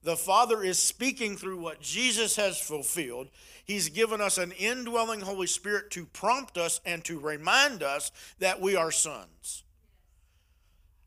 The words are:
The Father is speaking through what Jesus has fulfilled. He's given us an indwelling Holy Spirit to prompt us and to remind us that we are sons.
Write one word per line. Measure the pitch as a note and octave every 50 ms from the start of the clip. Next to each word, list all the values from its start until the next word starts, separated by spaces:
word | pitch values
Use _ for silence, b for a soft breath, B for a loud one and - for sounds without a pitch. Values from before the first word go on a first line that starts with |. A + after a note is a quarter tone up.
| _
The | E3 E3
Father | D#3+ - F3+ F#3+ G#3+ B3 A3+ A3+ G#3+ G3
is | F#3 F3+ E3+
speaking | - - - - A#3 C4+ B3 C4+ A#3+ G#3 G3+
through | F#3+ - F#3+ F#3+ F3+
what | E3 E3 D#3 - -
Jesus | - C#3+ G3 B3 B3+ A3+ G#3+ A3+ G#3 -
has | - G#3+ G3 F3 E3
fulfilled. | - - D3+ D3 C3+ - - - D#3 B2 A#2+ B2 C3 C3+ B B B B B B B
He's | - G3+ G3+ F3 D#3
given | D3 F3+ A3+ A3 A3 G#3+
us | G#3 G3 - F#3+
an | F3+ F3 F#3
indwelling | F3+ F#3 A3 B3 B3+ B3 A#3 A#3 A#3 A3+ A3+ A3+ G#3+
Holy | F#3+ F#3 G3+ F#3+ F#3
Spirit | F3 - - - G3+ G#3 G3+ - - -
to | F3+ E3+
prompt | - _ - - G#3 A#3+ C4+ C4+ - _
us | F3 E3+ E3 - - _
and | F#3 F3 E3 D#3+
to | - E3+ D#3
remind | C#3 D3+ D3+ D3 D#3 F3 G#3 B3+ C#4 D4 C4 F#3 D3+
us | C#3 C#3 D3 D3+ - B B B B B B
that | F#3 F#3 F#3 -
we | F3+ G3 G3
are | F3+ E3 D#3+
sons. | D#3 - - E3 C#3+ A2+ F#2 E2 E2 _ - - - - - _ _ _ _ _ _ _ _ _ _ _ _ _ _ _ _ _ _ _ _ _ _ _ _ _ _ _ _